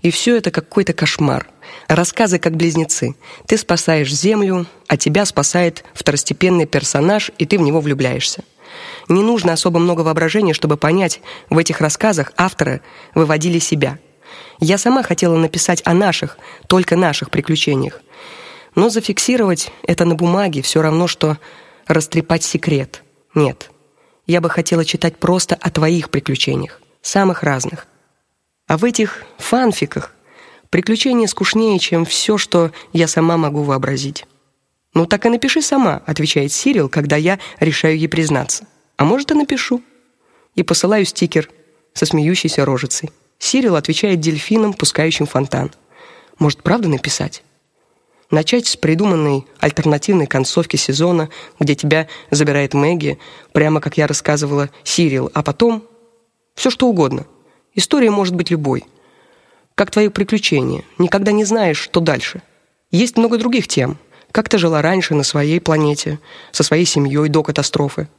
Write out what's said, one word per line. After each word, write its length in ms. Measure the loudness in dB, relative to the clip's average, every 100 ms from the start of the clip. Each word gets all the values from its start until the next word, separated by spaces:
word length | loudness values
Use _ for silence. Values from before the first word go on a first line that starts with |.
и 80 | 0
все 260 | 0 0 2
это 140 | 0
какой-то 420 | -4 -2 -2 0
кошмар. 560 | 0 -2 0 0 0 -6 _ -20 -20 -2
Рассказы 500 | 0 0 0 0 2
как 160 | -2
близнецы. 600 | 0 0 0 -2 -2 -4 -6 -18 -20 0
Ты 100 | 0
спасаешь 560 | 2 -2 2 0 0
Землю, 540 | 0 0 2 2 0 -4 -12 _
а 100 | -2
тебя 260 | 2 0
спасает 600 | 0 0 0 0 0 -2 -18
второстепенный 720 | -4 -2 0 -2 0 2 2 2
персонаж, 640 | -2 -2 0 2 2 -2 -6
и 80 | 0
ты 120 | 2
в 40 |
него 180 | 2 2
влюбляешься. 640 | 0 -2 -2 -2 -6 -8 -14 _ -20 -20 -18 -20 0
Не 140 | 2
нужно 320 | 4 2 2
особо 260 | 2 0 2
много 220 | 2 2
воображения, 500 | 0 0 0 2 0
чтобы 240 | 0 0 0
понять, 460 | 2 2 0 -4 -12 -20 -2
в 80 | 0
этих 240 | 0 0
рассказах 520 | -2 0 0 0 -4 -2
авторы 460 | -2 0 -2 -4 -10 -20 -6
выводили 440 | 0 2 2 0 0
себя. 400 | 0 -2 -2 -4 _ _ -20 -20 -20 -4
Я 180 | 0 2
сама 260 | 4 2
хотела 340 | 0 0 2 2
написать 420 | 2 0 0 0 2
о 80 |
наших, 420 | 2 2 0 -6 -10 -20 -20 0
только 280 | 0 2
наших 360 | 2 2 0 -4
приключениях. 720 | -4 -2 0 0 0 -2 -8 _ -20 -20 -20 -20 -20 -6
Но 160 | 2 2
зафиксировать 840 | 2 -2 -2 0 2 2 0 -4 -10
это 220 | -4 2
на 100 | 2
бумаге 460 | 2 2 2 0 -2
все 220 | -2 0
равно, 240 | 2 2 0
что 320 | 0 -2 -2 -8 -20 -20 -20 0
растрепать 580 | 0 0 -4 -2 -2
секрет. 580 | -2 -4 -2 -2 -4 -12 _ _ _
Нет. 360 | 0 0 -2 -18 _ _ _ _ _ -2
Я 100 | 0
бы 80 | 0
хотела 360 | -2 0 0
читать 320 | 0 -2 -2 -2
просто 400 | 0 0 0 -2
о 140 | -2
твоих 380 | 0 0 0 -2
приключениях, 720 | -6 -4 -4 -2 -2 -6 -12 _ _
самых 400 | -4 2 2 2
разных. 460 | -2 -2 -4 -10 -18 _ _ _ _ _ _ _ _
А 100 | 0
в 60 |
этих 400 | 0 0 -2 -4 -18 -14
фанфиках 760 | -2 0 2 0 -4 -6 -10 _ _ -20 -20 -20 _
приключения 560 | -4 0 0 2 2 0
скучнее, 540 | -2 -2 0 2 0
чем 240 | 0 -2
все, 340 | 0 -2 0 -2
что 320 | 2 0 0 -4 -6
я 160 | -2 0
сама 280 | 2 2 2
могу 280 | 0 -2
вообразить. 600 | -2 -2 -2 -4 -6 -10 -16 _ _ _ _ _ _
«Ну 120 | 0 2
так 200 | 2 2
и 20 |
напиши 340 | 0 0 0
сама», 400 | 0 2 2 0 -4
отвечает 460 | -4 0 0 0
Сирил, 360 | -2 0 2 0
когда 280 | 0 0 0
я 240 | 2 -2 -6 -2
решаю 380 | 0 2 2 2
ей 100 | 0
признаться. 600 | 0 0 0 -2 -6 -8 _ _ _
«А 80 |
может, 280 | 2 2 2
и 20 |
напишу». 480 | 0 0 -2 -2 -4 -4 _ _ _ _ _ _
И 80 | -4
посылаю 440 | 0 0 2 2 0
стикер 440 | 0 0 0 -2 _ _ _ _
со 140 | -4 0
смеющейся 580 | 2 2 0 -2 0
рожицей. 460 | 0 0 -4 -6 -8 _ _ _
Сирил 340 | -2 0 2
отвечает 460 | 0 0 -2 0 0
дельфином, 540 | 0 -2 0 0 0
пускающим 520 | 0 -2 0 -2 0 -2
фонтан. 460 | -2 -2 -4 -6 -10 _ _ -20 -20 _ _
Может, 240 | -2 0
правда 260 | 0 0 0
написать? 540 | -2 -2 -6 -6 -8 _ _ _ _ _ _ _ _ _
Начать 380 | -2 2 0 0
с 80 | -2
придуманной 680 | 0 2 2 2 0 -2 -6 _
альтернативной 680 | -2 0 0 0 2 2 2
концовки 480 | 0 0 0 0 -2
сезона, 540 | -2 0 2 0 -2 -8 -20 _
где 160 | 0
тебя 320 | 0 2 0 0 -10 -4
забирает 440 | 0 2 2 0
Мэгги, 440 | 0 2 0 -4 -6 -12 -20 -4
прямо 280 | 0 2 2
как 180 | -2 -2
я 80 | 0
рассказывала 640 | 0 -2 -2 0 -2 -4 -8
Сирил, 480 | -6 0 0 0 -4
а 80 | -4
потом 420 | -4 0 0 -2 -8 _ _ _ _ _ _
все 160 | -4 -4
что 160 | 0 0
угодно. 400 | 2 0 -2 -10 _ _ _ _
История 360 | -4 0 2 2
может 260 | 2 0 -2
быть 140 | -2
любой. 340 | -2 -2 -4 -6 _ _ _ _ _ _ _ _
Как 160 | -4 -2
твои 180 | 2 0
приключения. 760 | 0 0 0 0 0 0 -6 -10 -2
Никогда 340 | 0 2 2
не 120 | 2
знаешь, 340 | 2 2 0 0
что 200 | -2 -2
дальше. 440 | 0 -2 -4 -12 -18 _ _ _ _
Есть 240 | 0 2 2
много 200 | 2 2
других 300 | 0 -2 -2
тем. 320 | -2 -2 -4 _ -20 _
Как 180 | -4 0
ты 100 | 2
жила 220 | 2 2
раньше 340 | 2 0 0
на 100 | 0
своей 360 | 0 0 0 0
планете, 600 | 0 2 2 0 -6 -8 -12 -20 -12
со 100 | -4
своей 220 | 0 2
семьей 440 | 2 2 0 0 0
до 140 | 0
катастрофы? 640 | 0 -2 -2 -2 -4 -4 -10